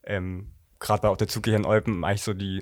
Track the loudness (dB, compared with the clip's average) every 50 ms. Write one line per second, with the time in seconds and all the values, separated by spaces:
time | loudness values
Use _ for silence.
0 | _ -6 -6 -4 -4 -4 -8 -8 -10 -14 -18 _ _ _ _ _ 0 0 2 4
1 | 4 2 2 2 0 -2 -2 -4 0 2 2 2 4 4 4 4 4 2 -2 0
2 | 0 0 0 -2 -2 -4 -6 -4 -4 -4 -4 -6